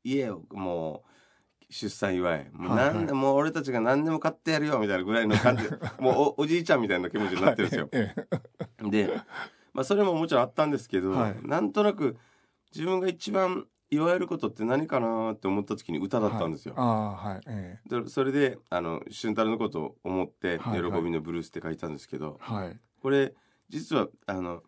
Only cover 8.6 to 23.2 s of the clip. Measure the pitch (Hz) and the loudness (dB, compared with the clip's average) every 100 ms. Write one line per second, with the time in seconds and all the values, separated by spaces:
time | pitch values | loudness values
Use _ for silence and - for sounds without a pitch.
8.6 | - - 104 104 98 - - - - - | -14 -8 0 2 2 -2 -6 -12 -12 -16
9.6 | _ - - 202 196 165 160 135 120 - | _ -4 2 4 4 2 2 4 4 2
10.6 | 151 139 - 95 92 110 110 101 - 160 | 2 0 -2 -2 0 2 0 -2 -2 0
11.6 | 214 208 208 202 139 113 _ _ _ _ | 0 2 2 2 -2 -2 _ _ _ _
12.6 | _ - 170 185 185 170 - 196 185 180 | _ -6 -2 0 0 -4 -2 0 0 -2
13.6 | - _ _ 147 165 180 180 170 110 - | -8 _ _ 0 2 2 0 -2 -4 -2
14.6 | 110 135 156 135 117 113 113 110 95 101 | 0 0 0 -2 0 0 -2 -4 -2 -2
15.6 | 101 104 - 78 98 120 107 110 82 76 | -2 -6 -4 -4 -2 0 0 0 -4 -4
16.6 | - - 120 110 107 95 104 95 - 107 | -8 -2 0 2 -2 -6 -8 -10 -10 -10
17.6 | 90 98 - 123 110 - 135 139 135 - | -10 -14 -6 -6 -2 0 0 2 2 0
18.6 | _ 87 85 80 - - 113 107 110 113 | _ -2 -2 -4 -8 -6 -2 0 2 2
19.6 | 110 85 76 - - 92 90 - 92 85 | -2 -2 -6 -8 -4 -2 -4 -4 -4 -2
20.6 | - 101 87 92 85 82 76 85 78 85 | -2 -2 -2 -2 -2 -2 -4 -6 -8 -10
21.6 | 82 80 80 71 - 65 76 73 - 107 | -8 -6 -8 -10 -10 -10 -10 -10 -8 -8
22.6 | 92 - _ _ 135 139 | -8 -12 _ _ 2 2